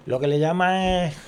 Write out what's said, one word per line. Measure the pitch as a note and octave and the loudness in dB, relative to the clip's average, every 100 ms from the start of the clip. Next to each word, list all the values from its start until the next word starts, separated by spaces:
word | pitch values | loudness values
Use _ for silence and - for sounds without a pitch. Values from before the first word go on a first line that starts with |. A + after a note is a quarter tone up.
Lo | - B2+ | -6 -2
que | C#3+ | 0
le | D3 | 2
llaman | D#3 F3+ F3+ F#3+ | 2 2 2 2
es | F#3 F3+ E3+ - | 0 0 -2 -6